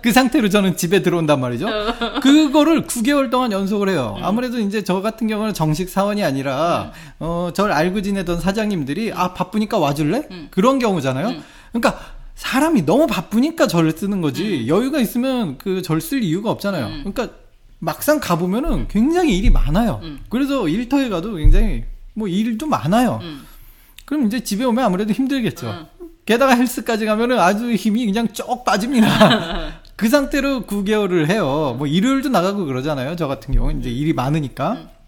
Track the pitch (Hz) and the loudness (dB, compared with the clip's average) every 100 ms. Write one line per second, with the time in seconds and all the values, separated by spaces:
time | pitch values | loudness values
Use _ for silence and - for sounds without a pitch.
0 | 233 233 262 302 214 208 190 - 175 196 | 4 4 4 2 2 2 2 0 2 2
1 | 180 170 156 143 127 120 196 214 208 233 | 2 0 2 2 0 -4 -4 -2 -4 -4
2 | 233 269 269 294 311 294 294 302 - 240 | -4 0 4 4 4 4 4 2 0 -2
3 | 233 294 262 254 254 196 190 208 196 175 | 0 2 2 0 0 0 0 0 0 0
4 | 117 101 156 214 254 240 202 220 196 185 | -2 -2 -2 -2 -2 -2 -2 -2 0 -2
5 | 208 220 220 214 214 190 156 156 180 - | -2 -4 -4 -2 -4 -2 0 0 -2 -2
6 | 202 208 180 135 135 131 160 143 101 - | 0 0 0 -2 -4 -2 0 -2 -4 -12
7 | - - 156 170 175 170 202 147 175 196 | -20 -10 -6 -4 -4 -2 0 2 0 0
8 | 196 196 175 170 175 202 214 190 135 147 | -2 -4 -2 -2 0 0 -2 -2 -2 -4
9 | 226 147 180 - 180 214 214 226 143 143 | -4 -2 -4 -2 -4 -2 -2 0 0 0
10 | 151 226 311 175 143 - 226 269 233 185 | 0 -2 -4 -14 -6 2 4 4 2 0
11 | 135 127 196 302 - - - 233 233 - | -2 -2 -4 -6 -12 -20 -8 0 0 0
12 | - - - - - 254 311 294 151 220 | -14 -18 -18 -14 -4 0 2 2 4 2
13 | 311 202 - 214 285 330 294 170 160 160 | 2 0 -2 0 0 2 2 2 2 0
14 | 196 202 156 127 208 160 113 175 262 302 | -4 -2 -2 -2 -4 -2 0 0 0 0
15 | 214 240 262 254 196 127 202 185 180 160 | 0 0 -2 -2 -4 -6 -4 -4 -2 -4
16 | 156 269 202 165 214 - 202 185 107 156 | -2 -2 -2 -2 -2 -4 -4 -4 -6 -8
17 | 143 233 220 - - _ - - 151 151 | -8 -6 -8 -10 -20 _ -20 -10 -8 -4
18 | - 302 - 165 180 214 320 190 - 196 | 0 0 0 -2 0 -2 0 -2 0 2
19 | 254 339 330 180 240 - 131 165 233 113 | 2 4 2 4 6 6 6 2 2 -2
20 | 156 143 - 233 269 277 175 185 247 277 | -8 -14 -6 -2 0 0 0 0 0 0
21 | 262 180 196 185 151 - 214 127 113 - | 0 -2 -4 2 6 6 4 0 -6 -12
22 | - - 214 180 220 226 311 247 147 220 | -12 -6 -2 0 0 -2 -2 -2 2 2
23 | 247 113 165 143 - - - - _ - | 2 -2 -8 -14 -18 -20 -20 -20 _ -20
24 | - 302 220 240 - 196 254 233 247 180 | -6 -2 0 -2 -4 -2 0 2 0 0
25 | 214 220 269 269 214 - 117 104 - _ | 0 0 0 0 -2 -4 -8 -8 -12 _
26 | - - - 226 269 240 247 - 226 226 | -20 -16 0 2 6 4 4 -2 -2 -2
27 | 220 214 247 247 170 208 240 220 220 208 | 0 0 2 4 4 2 0 0 0 0
28 | 233 202 233 - - 247 - 208 233 262 | 0 0 -2 -6 -6 -4 0 0 2 2
29 | 220 - 208 220 170 175 156 - - - | 4 6 4 4 0 -6 -8 -12 -18 -2
30 | 226 285 277 302 269 269 - 202 196 214 | 2 2 2 -2 -2 -4 -4 -4 0 0
31 | 202 175 151 220 156 143 147 120 147 170 | 0 0 2 0 0 0 -2 -2 0 0
32 | 240 269 277 214 180 202 165 127 139 143 | 2 0 0 0 0 -2 -4 -4 -2 -4
33 | 127 170 151 131 - 123 127 131 123 120 | -4 -4 -4 -6 0 0 0 -2 -4 -4
34 | 151 151 127 160 135 - 147 269 - - | -2 0 0 -2 -2 -4 -4 -4 -10 -20